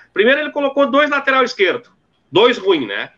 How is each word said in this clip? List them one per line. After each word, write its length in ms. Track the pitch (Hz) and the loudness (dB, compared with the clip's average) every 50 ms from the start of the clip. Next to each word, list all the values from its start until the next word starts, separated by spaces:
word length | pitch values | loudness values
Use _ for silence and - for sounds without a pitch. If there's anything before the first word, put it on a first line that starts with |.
| - _ _ | -20 _ _
Primeiro 260 | 185 208 240 269 294 | 0 2 2 2 0
ele 100 | 302 285 | -2 -4
colocou 400 | 294 294 285 269 277 285 277 247 | -4 -4 -4 -2 0 0 0 2
dois 200 | 233 285 302 294 | 2 0 0 0
lateral 340 | 285 285 269 277 262 262 262 | -2 -2 -2 0 0 0 0
esquerdo, 460 | 233 - - 196 180 147 - - _ _ _ _ _ _ _ _ _ | -2 -2 -2 -2 0 -2 -4 -8 _ _ _ _ _ _ _ _ _
dois 260 | - 180 226 254 240 | 2 2 4 4 2
ruins, 320 | 233 185 196 185 156 123 101 | 0 0 0 0 0 -2 -4
né? 220 | 98 104 120 - _ | -6 -8 -8 -10 _